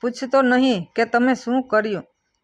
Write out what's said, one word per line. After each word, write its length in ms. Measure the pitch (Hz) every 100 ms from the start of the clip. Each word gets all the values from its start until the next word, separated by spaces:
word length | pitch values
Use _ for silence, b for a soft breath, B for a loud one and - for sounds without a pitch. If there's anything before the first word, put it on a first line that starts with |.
પૂછતો 400 | 233 240 254 269
નહીં 460 | 254 254 262 208 165 -
કે 100 | 233
તમે 280 | 240 254
શું 300 | 254 - 254
કર્યું. 400 | 254 214 214 185 - _ _ _